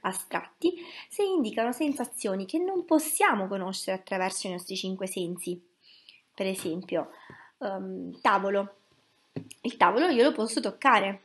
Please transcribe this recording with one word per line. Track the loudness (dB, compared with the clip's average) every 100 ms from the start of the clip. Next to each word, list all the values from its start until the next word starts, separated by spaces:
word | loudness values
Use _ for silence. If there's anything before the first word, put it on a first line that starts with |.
Astratti | -2 -4 -4 -6 -6 _ 0 0 -12 -16 -16
se | -2
indicano | 0 2 0 0 -2
sensazioni | 0 -2 0 -4 -4 -4 -2 -2
che | -2
non | 0 -2
possiamo | 2 2 2 2 2 2 0
conoscere | -2 -4 -6 -4 -4
attraverso | -2 -2 0 -2 -6
i |
nostri | -6 -6 -6
cinque | -6 -4 -6
sensi. | -4 -4 -6 -6 -8 _ _ _ -20 -20 -20 _
Per | -6 -4
esempio, | -4 -4 -6 -4 -4 -4 -10 -20 -20 -20 _
ehm, | -8 -6 -8 -8 -10 -2
tavolo. | 2 2 2 0 -2 -10 _ _ _ _ _ -14 -12 -8
Il | -8 4
tavolo | 6 6 4
io | 6
lo | 6
posso | 4 -2 -2
toccare | -4 2 6 6 4 -4